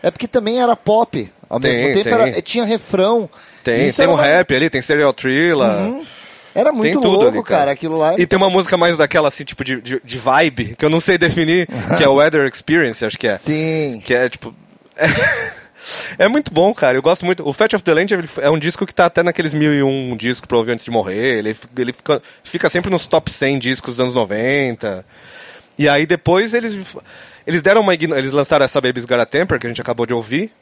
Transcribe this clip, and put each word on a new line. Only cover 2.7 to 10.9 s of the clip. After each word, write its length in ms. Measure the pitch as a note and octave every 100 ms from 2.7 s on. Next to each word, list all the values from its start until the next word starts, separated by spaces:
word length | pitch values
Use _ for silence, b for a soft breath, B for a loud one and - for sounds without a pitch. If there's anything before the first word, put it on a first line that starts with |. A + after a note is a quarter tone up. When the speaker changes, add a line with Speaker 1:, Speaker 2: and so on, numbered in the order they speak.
| A3 - F#3+ F#3+ A#3 F#3 B B B
Speaker 2:
Tem, 220 | - A#2 C#3
Speaker 1:
Isso 80 | B2
Speaker 2:
tem 80 |
Speaker 1:
era 80 | F3
Speaker 2:
um 40 | D#3
Speaker 1:
uma 60 |
Speaker 2:
rap 300 | C#3+ D3+ -
ali, 160 | C3 D#3
tem 120 | C3+
Serial 320 | - D3 C#3+
Thriller. 520 | - C3 C3+ E3+ D#3 A#2+
Speaker 1:
Uhum. 340 | - G3 C4+ D#4+ B B B B
Era 180 | - C4+
muito 100 | C4+
Speaker 2:
Tem 100 | G#3+
tudo 160 | G3+ A#3
Speaker 1:
louco, 160 | F#3+ A#3
Speaker 2:
ali, 140 | -
cara. 160 | A3+ F#3
Speaker 1:
cara, 120 | C#3
aquilo 260 | C#3 E3 D#3+
lá. 160 | D#3 F3
Speaker 2:
E 100 | F3
tem 80 | F#3+
uma 120 | F#3+
música 260 | F#3 F3 F#3
mais 220 | E3+ E3
daquela, 320 | D3 E3+ D3+
assim, 160 | - C#3+
tipo, 180 | -
de, 160 | C3 C3
de, 200 | A#2+ C3
de 140 | A#2+ B2
vibe, 580 | A#2 C3+ D#3 B2+ A2 A#2+
que 60 |
eu 60 |
não 100 | D3+